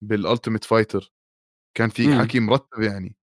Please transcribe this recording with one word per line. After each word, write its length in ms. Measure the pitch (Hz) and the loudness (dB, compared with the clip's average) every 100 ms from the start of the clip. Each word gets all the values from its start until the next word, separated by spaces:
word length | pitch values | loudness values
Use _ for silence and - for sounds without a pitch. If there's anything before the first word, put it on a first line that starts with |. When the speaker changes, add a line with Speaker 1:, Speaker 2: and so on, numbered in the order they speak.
Speaker 1:
بالألتيميت 600 | 104 107 87 117 - 110 | -4 -2 0 -2 -2 -4
فايتر. 480 | - 113 107 98 - _ _ _ _ _ _ - | 0 2 2 -2 -8 _ _ _ _ _ _ -4
كان 120 | 113 | -4
في 180 | - 127 | 2 2
Speaker 2:
مم. 140 | 135 | 4
Speaker 1:
حكي 200 | 110 123 | 2 0
مرتب 420 | 110 135 - 113 | 2 0 -2 -4
يعني. 340 | 107 98 92 - | -4 -4 -12 -16